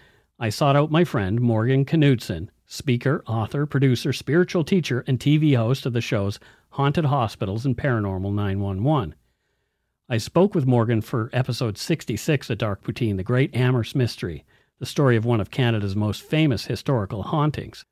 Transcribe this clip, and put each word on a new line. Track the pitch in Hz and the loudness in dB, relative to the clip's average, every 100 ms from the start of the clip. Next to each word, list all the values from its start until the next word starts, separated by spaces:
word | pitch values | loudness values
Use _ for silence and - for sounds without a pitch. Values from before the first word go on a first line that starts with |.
| _ _ _ - | _ _ _ -8
I | 117 | -6
sought | - 147 139 | 0 2 4
out | 151 | 4
my | 156 | 2
friend | 175 123 95 113 | 2 0 0 0
Morgan | 120 110 117 135 | 2 2 2 2
Knudsen, | 139 165 143 123 - 85 113 _ _ | 2 4 4 4 0 -8 -8 _ _
speaker, | - - 120 131 165 - | -8 -2 0 0 -2 -2
author, | 113 110 143 147 | -4 -2 -4 -2
producer, | 135 135 123 151 | 2 2 2 0
spiritual | 131 - 156 180 180 | -4 0 2 2 0
teacher, | 151 190 - 123 - | 0 0 0 -2 -2
and | 127 | 0
T | 139 151 | 2 2
V | 151 | 4
host | 127 113 131 135 | 4 2 0 -2
of | |
the | 120 | -4
shows | - 113 101 - - _ _ | -2 -2 -2 -6 -12 _ _
Haunted | - 139 160 151 | -2 0 2 0
Hospitals | 139 113 - 98 107 135 | 0 0 -4 -6 -4 -2
and | 120 | -2
Paranormal | 143 117 101 92 98 | 0 0 -2 -2 -2
nine | 104 104 98 | -2 -2 -2
one | 98 95 | -4 -2
one. | 127 151 87 - _ _ _ _ _ _ _ _ - | 0 0 -2 -8 _ _ _ _ _ _ _ _ -6
I | 117 | -4
spoke | - 170 196 185 | 0 2 2 2
with | 131 | 2
Morgan | 123 113 117 | 4 4 0
for | - 120 113 | 0 -4 -2
episode | 123 131 120 120 101 | -2 -2 -2 -4 -4
sixty-six | - 156 - 110 - 151 - | -4 -4 -4 -6 -2 -2 -2
of | 107 | -4
Dark | 110 98 | -4 -4
Poutine, | - - 113 95 | -6 -4 -2 -2
The | |
Great | 92 123 139 | 0 0 0
Amherst | 117 127 131 113 147 | 0 2 2 0 0
Mystery, | 117 - 101 76 - _ _ _ | -2 -2 -8 -8 -14 _ _ _
the | 131 | -6
story | - 139 117 | 2 4 4
of | 117 | 4
one | 117 | 0
of | 110 | 0
Canada's | - 120 110 101 98 | 0 0 2 0 0
most | 107 98 | -2 -2
famous | - 156 156 117 - | -2 2 2 0 -4
historical | 117 - 127 98 101 | -6 -2 -2 -2 -6
hauntings. | - 160 151 - - - - | -4 0 0 -2 -8 -14 -20